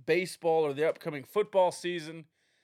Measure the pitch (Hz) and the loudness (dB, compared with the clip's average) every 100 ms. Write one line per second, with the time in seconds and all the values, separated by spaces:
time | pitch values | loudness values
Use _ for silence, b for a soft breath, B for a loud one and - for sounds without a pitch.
0 | 135 170 180 - 165 160 151 139 156 143 | 0 0 0 -2 2 2 2 2 0 0
1 | 170 147 127 208 208 190 180 - 175 175 | -6 -8 -4 -2 2 2 2 0 -6 -6
2 | 156 165 151 _ _ _ | -8 -14 -18 _ _ _